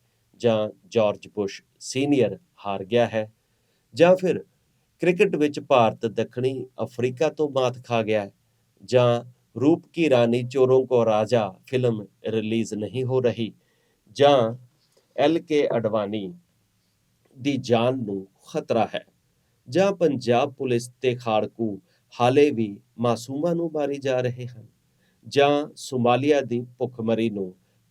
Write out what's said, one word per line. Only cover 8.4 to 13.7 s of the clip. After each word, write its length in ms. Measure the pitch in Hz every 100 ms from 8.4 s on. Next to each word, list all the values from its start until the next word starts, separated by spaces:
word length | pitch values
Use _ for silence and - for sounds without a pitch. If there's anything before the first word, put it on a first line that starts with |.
| _ _ _ _
ਜਾਂ 460 | 98 123 120 120 123 _ _ 113
ਰੂਪ 240 | 143 170 -
ਕੀ 160 | 170 156
ਰਾਨੀ 340 | 123 117 123
ਚੋਰੋਂ 420 | 123 135 127 131
ਕੋ 200 | 127 123
ਰਾਜਾ 480 | 113 107 110 120 98 - -
ਫਿਲਮ 380 | 127 123 107 98 _ 107
ਰਿਲੀਜ਼ 460 | 110 110 113 104
ਨਹੀਂ 300 | 104 104 123
ਹੋ 180 | 127 131
ਰਹੀ? 320 | 117 110 104 - _